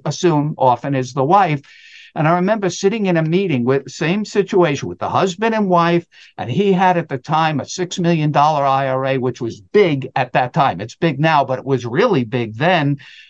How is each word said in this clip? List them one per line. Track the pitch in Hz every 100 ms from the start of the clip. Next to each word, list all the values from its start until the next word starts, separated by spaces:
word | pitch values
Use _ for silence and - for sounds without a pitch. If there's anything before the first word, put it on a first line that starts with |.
assume | 156 - 180 151 147 -
often | 127 120 143 139
is | 131
the | 139
wife. | 135 196 175 143 - - - - - -
And | 156
I | 180
remember | 185 220 185
sitting | - 196 226 190
in | 165
a |
meeting | 160 180 196 127 120
with | 139 135
same | - 160 208 202
situation | 202 190 196 165 139 92
with | 90
the | 95
husband | 127 185 170 220
and | 220 196
wife, | 175 170 170 170 - - -
and | 101
he | 156 202
had | 185 185 175
at | 160
the | 135
time | - 156 160 147
a | 104
six | - 175 -
million | 170 165 151
dollar | 147 147 151 139
I | 135 135
R | 131 135
A, | 135
which | 127 123
was | 117 -
big | _ 208 180 139 131 139
at | 127
that | 151 127
time. | 160 131 90
It's | 117 -
big | 170 135
now, | 160 151 127
but | 127
it | 131
was | 131 117
really | 139 240 156
big | 117 123 113 110
then, | 165 175 143 143 - -